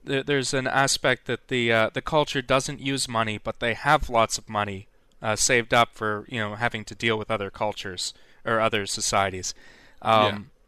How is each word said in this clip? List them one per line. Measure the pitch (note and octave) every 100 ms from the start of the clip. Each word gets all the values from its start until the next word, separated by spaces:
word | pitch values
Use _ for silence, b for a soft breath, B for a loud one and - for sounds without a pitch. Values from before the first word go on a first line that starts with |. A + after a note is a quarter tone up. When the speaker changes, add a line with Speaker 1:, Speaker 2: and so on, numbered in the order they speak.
| -
Speaker 1:
th-, | C#3 C3+
there's | C#3+ B2+
an | C3+ C3
aspect | - C#3 - C#3 B2+ -
that | A#2+ _
the, | B2+ A#2
uh, | A2+ A2
the | -
culture | - D#3 D3 C#3+
doesn't | B2+ C3+ C3+ C#3+
use | C3+ C3+ B2
money, | A#2 A2 G#2
but | - -
they | A#2+
have | A2 C#3 D3+ -
lots | A#2 A2 -
of | -
money, | G#2+ G2+ G2 G2+ _ _ _
uh, | A2+ G#2+
saved | - B2+ A2+
up | B2 A#2
for, | - A2 G#2 -
you | B2
know, | G#2+ G#2
having | A#2+ A2 G#2+
to | G#2+
deal | A#2 A2
with | G#2
other | A2 G2
cultures | - G#2+ G2+ G2+ F2+ - - b b -
or | A2+
other | A2 A2 G2
societies. | - - G#2+ G2 F#2 F2 - B B B B
Um, | - A2 G#2+
Speaker 2:
Yeah. | G#2 G2 _